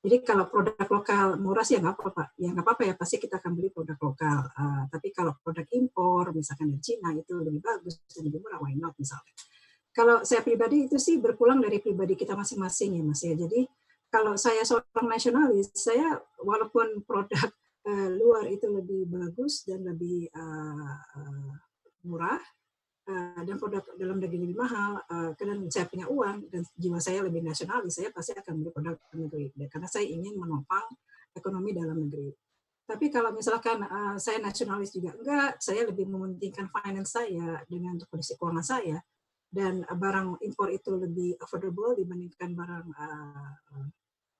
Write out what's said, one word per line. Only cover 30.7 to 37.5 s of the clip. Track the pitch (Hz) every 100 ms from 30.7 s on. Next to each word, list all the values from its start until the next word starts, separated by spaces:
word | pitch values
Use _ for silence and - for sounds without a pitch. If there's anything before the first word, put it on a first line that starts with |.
| 190 - 254 _ - _ 175
ekonomi | 190 190 202 180
dalam | 160 160
negeri. | 147 143 143 - _ _ _ _
Tapi | - 220 294
kalau | 262 233 220
misalkan, | 240 226 226 220
eh, | 196 196 208 202
saya | 226 220
nasionalis | 208 - 214 196 196 185
juga | 175 -
enggak, | 247 285 277 -
saya | - 202 233
lebih | 190 190
mementingkan | 190 190 180 196 202 190
finance | 214 202 196 190 -
saya | 226 170 165